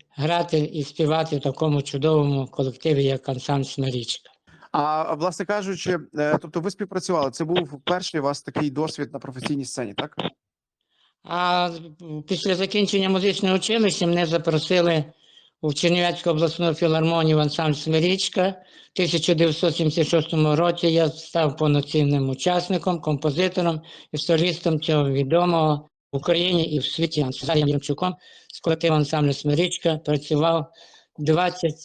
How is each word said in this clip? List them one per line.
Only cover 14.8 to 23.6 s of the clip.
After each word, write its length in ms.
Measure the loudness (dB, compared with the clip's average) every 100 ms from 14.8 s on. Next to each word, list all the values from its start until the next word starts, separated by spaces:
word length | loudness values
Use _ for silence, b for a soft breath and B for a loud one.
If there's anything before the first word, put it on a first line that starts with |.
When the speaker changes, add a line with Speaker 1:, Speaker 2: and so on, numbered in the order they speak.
| 4 2 -2 b b b b _
Speaker 1:
у 120 | -4
Чернівецьку 560 | 0 2 2 2 0 -2
обласну 440 | 2 0 0 -2
філармонію 640 | 2 2 2 2 4 4 4
в 20 |
ансамбль 340 | 2 0 0 -2
«Смирічка». 800 | 0 2 2 0 -2 0 0 -2 B B B
В 20 | -2
тисяча 380 | 0 0 2
дев'ятсот 420 | 4 2 2 0 2
сімдесят 320 | 0 2 2
шостому 480 | 2 0 2 2 4
році 320 | 2 2 2
я 220 | 4 2
став 480 | 0 -4 0 0 2
повноцінним 720 | 2 2 2 2 2 2 0
учасником, 720 | -2 0 0 0 -2 -2 -2
композитором 800 | -2 -2 0 0 0 0